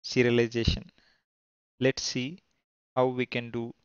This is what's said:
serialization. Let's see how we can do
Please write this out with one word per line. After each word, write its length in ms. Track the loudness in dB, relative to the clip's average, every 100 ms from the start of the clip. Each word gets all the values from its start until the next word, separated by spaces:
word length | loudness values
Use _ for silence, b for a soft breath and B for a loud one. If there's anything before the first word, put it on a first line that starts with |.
serialization. 800 | -2 2 4 4 2 2 0 -2 -8 _ b b _ _ _ _ _ _
Let's 220 | 0 0
see 360 | -4 -4 -6 -10 _ _ _ _ _
how 120 | 0 0
we 200 | 0 -4
can 240 | -4 -6
do 220 | -8 -8 -10